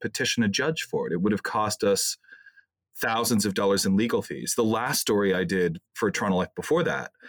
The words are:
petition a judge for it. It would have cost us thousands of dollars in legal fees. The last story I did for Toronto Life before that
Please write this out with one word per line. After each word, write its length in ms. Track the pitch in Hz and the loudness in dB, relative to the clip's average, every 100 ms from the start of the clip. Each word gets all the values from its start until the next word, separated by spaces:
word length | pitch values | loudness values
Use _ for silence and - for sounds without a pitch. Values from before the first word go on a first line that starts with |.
petition 420 | 113 - 123 - | -8 -4 -2 0
a 60 | 110 | 0
judge 340 | 98 139 160 | 0 -2 -4
for 240 | - - - | -4 -4 -2
it. 60 | |
It 80 | 87 | 0
would 100 | 101 | 0
have 120 | 104 | 0
cost 420 | - 110 107 - 104 | -2 -2 -2 0 2
us 320 | 98 - - _ - - _ _ _ _ - | 2 0 -6 _ -20 -20 _ _ _ _ -6
thousands 480 | 120 113 113 113 104 | -2 0 2 2 2
of 80 | |
dollars 320 | 98 101 98 98 | 0 2 2 4
in 100 | 95 | 2
legal 260 | 117 113 | 2 0
fees. 340 | - - - - | -2 -8 -4 0
The 80 | 110 | 0
last 340 | 110 123 139 | 0 -2 -2
story 340 | - 104 101 | 0 2 2
I 120 | 92 92 | 2 0
did 340 | 95 87 82 - | 0 0 -2 -10
for 180 | - 107 | -2 -2
Toronto 240 | - 104 92 | 0 0 0
Life 180 | 92 | -2
before 300 | - - 160 | -6 0 0
that 280 | 170 76 - - | 2 -2 -8 -16